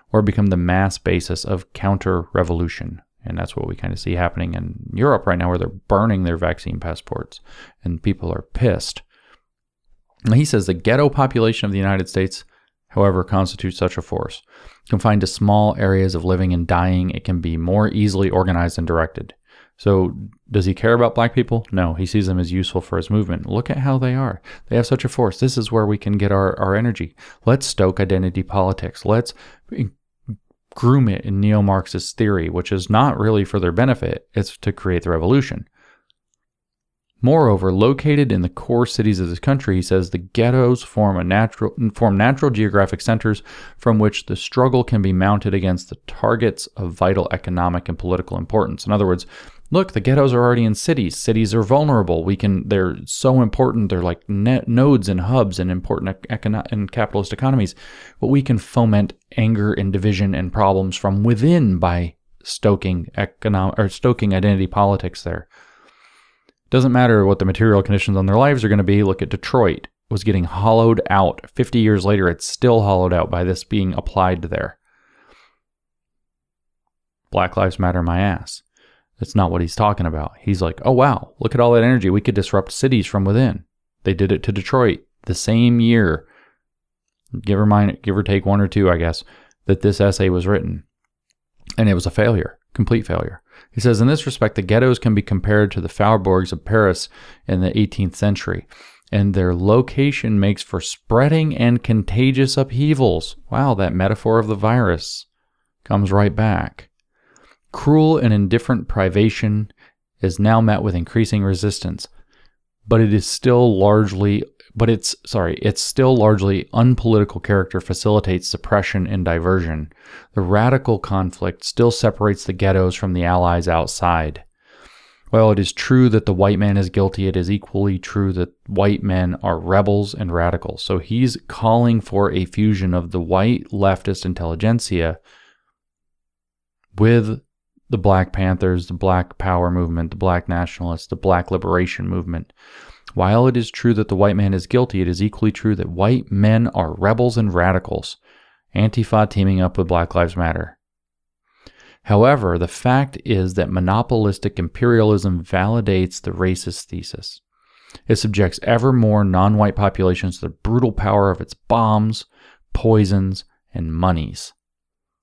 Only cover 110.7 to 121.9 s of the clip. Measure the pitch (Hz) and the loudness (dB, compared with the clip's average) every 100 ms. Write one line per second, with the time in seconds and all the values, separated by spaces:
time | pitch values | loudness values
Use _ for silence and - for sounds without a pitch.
110.7 | 104 104 87 85 113 107 104 98 90 104 | 0 -2 -4 -2 -2 0 0 0 0 -2
111.7 | - 87 - - - _ _ _ _ _ | -4 -8 -10 -14 -20 _ _ _ _ _
112.7 | _ 101 113 107 104 - - 127 123 123 | _ 0 4 4 2 0 -2 2 4 4
113.7 | 95 104 107 104 95 101 101 - _ _ | 4 4 4 2 0 0 0 -4 _ _
114.7 | 107 117 110 - - - 107 85 - 107 | -2 0 0 -4 -10 -6 -4 -2 -2 -2
115.7 | - - - 131 123 107 104 98 98 - | -2 -4 2 4 4 4 4 2 -2 -2
116.7 | 117 123 123 117 107 101 92 - 101 92 | 2 4 4 2 2 2 -4 0 0 0
117.7 | 92 - 95 107 107 95 90 - - - | -6 -6 -4 2 2 0 -4 -4 -8 0
118.7 | 104 - 98 87 98 87 82 90 95 82 | 0 0 -4 -2 -2 -2 0 0 0 0
119.7 | 78 73 _ - - - 104 90 104 120 | -6 -10 _ -20 -20 -8 -4 0 2 2
120.7 | 131 127 104 - 95 92 - 90 - - | 2 0 -4 -2 -4 -4 -4 -8 -6 -6
121.7 | - 117 | 0 2